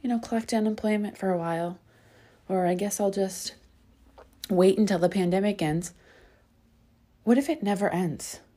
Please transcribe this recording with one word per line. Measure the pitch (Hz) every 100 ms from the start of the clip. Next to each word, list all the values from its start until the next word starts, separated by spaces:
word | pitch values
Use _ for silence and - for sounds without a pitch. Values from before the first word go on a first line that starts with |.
you | 254
know, | 233
collect | 233 226 226
unemployment | 226 214 214 214 208 208 -
for | 190
a | 180
while, | 170 165 170 185 _ _ - - - _ -
or | 185 180
I |
guess | 180 202 202
I'll | 202
just | 196 190 180 - - - _ _ _ - - - _ -
wait | 180 190 190
until | 208 185
the | 175
pandemic | 196 180 185 202 196
ends." | 156 160 175 - - - - _ _ _ _ _ _ _ _ _
What | - 247
if | 277
it | 311
never | 202 196 196
ends? | 175 180 - - - -